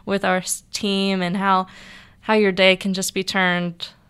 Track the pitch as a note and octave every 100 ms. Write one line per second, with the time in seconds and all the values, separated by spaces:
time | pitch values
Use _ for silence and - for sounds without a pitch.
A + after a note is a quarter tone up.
0 | - G3 G3 F#3 F3+ - - - G#3 G3
1 | G3 F#3+ F3+ F#3 G3 F#3 F#3 - - -
2 | - _ - A3 G#3 F#3 F#3+ F#3 G3 F#3+
3 | F#3 G3 F#3+ G3 F#3 F3 F3 E3+ - -
4 | _